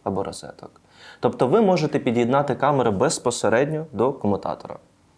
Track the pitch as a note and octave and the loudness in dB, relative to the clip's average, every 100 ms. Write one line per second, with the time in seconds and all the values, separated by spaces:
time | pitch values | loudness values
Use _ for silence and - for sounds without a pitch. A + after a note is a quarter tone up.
0 | G2+ F#2+ F#2+ - - - - _ _ - | -6 -4 -6 -8 -14 -18 -20 _ _ -20
1 | - - A#2+ - B2+ G#3 G3+ F3 D3+ C#3+ | -20 -2 -2 2 2 4 4 4 2 -2
2 | C3 A#2 A#2 C#3 C#3+ A#2+ C#3 C#3 C3 F#2+ | 0 2 2 2 0 0 0 2 2 2
3 | C3+ - B2 - G#2+ A2 D#3 D#3 D#3+ G2+ | 0 0 -2 0 2 2 2 -2 -6 -2
4 | B2 C#3 G#2 G2 - - - - _ _ | -2 0 -2 -2 -4 -8 -10 -16 _ _
5 | _ | _